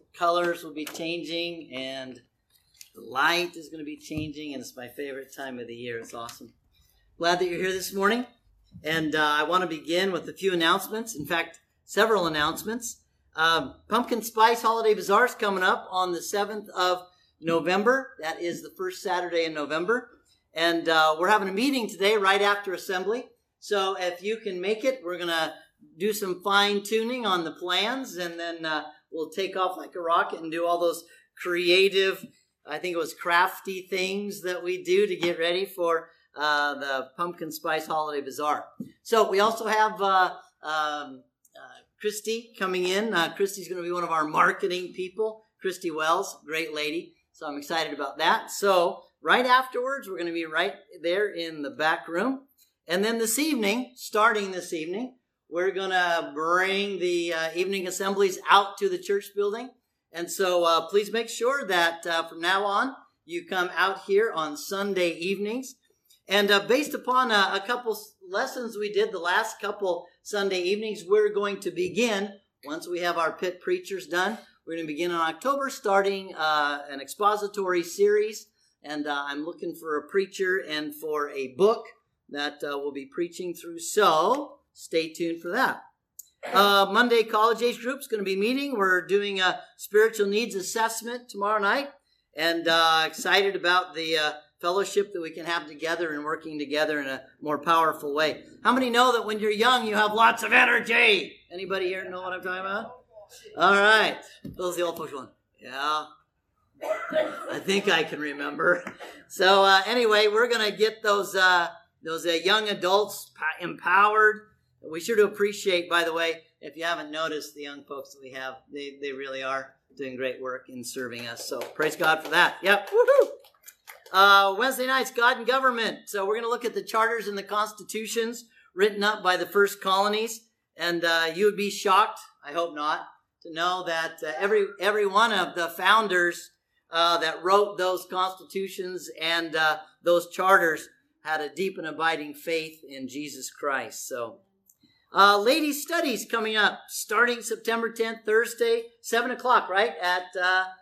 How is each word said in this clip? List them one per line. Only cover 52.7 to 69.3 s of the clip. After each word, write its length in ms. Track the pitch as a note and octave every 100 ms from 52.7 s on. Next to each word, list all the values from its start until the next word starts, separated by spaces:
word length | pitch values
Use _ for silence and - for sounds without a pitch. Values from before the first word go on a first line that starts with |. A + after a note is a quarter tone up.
| _ -
And 180 | F3+ G#3+
then 140 | A#3
this 200 | A3 B3+
evening, 540 | D#4+ C4+ G3+ A#3 B3+ -
starting 560 | - G#3+ A3 G#3+ G3
this 220 | F3+ F3
evening, 440 | F3 D#3+ F#3+ B3+ - _ _ _
we're 240 | D#3+ F#3
gonna 600 | F3+ F#3+ F#3 F3+ E3+ D3
bring 680 | C#3+ D#3+ F3 F#3+ G3 G3+ F#3+
the, 340 | F3+ F3 E3+
uh, 160 | E3 D#3+ E3
evening 320 | F#3 G3 F#3
assemblies 500 | F3+ G3 G3 G3 - -
out 280 | G3 G3+ -
to 100 | G3
the 80 | F3+
church 340 | - G3+ -
building. 360 | G3+ G3+ A3 B3+ - _ _ _
And 180 | E3 F3
so, 360 | - F#3 F3+ E3+
uh, 220 | E3 D#3+
please 220 | G3+ G#3
make 200 | A3 A#3
sure 360 | - A#3 C#4 A#3
that, 380 | F3+ E3+ E3+ F3
uh, 220 | E3 E3
from 140 | E3
now 240 | E3+ G3 G3+
on, 320 | G3+ B3+ C4+ - _
you 220 | - E3+ -
come 260 | F#3+ F3+ E3
out 260 | F#3 F#3+ -
here 220 | G3 A3
on 240 | D#3+ D#3 D3
Sunday 540 | - G3 G3+ F#3 F3
evenings. 640 | E3 F3 G3 G3+ A#3+ B3+ - _ _ _ _ -
And, 240 | G3 G3+
uh, 100 | G3+ D#3+
based 260 | B3+ D4+
upon, 380 | A#3 - B3+ B3
uh, 200 | G#3 F#3+
a 120 | G3 G3
couple 280 | B3 A#3+
s-, 220 | G#3+ - _ F#3+
lessons 480 | G3 B3+ C4 A#3 G3+
we 140 | G#3
did 200 | F3+ G#3+
the 80 | F#3+
last 400 | E3+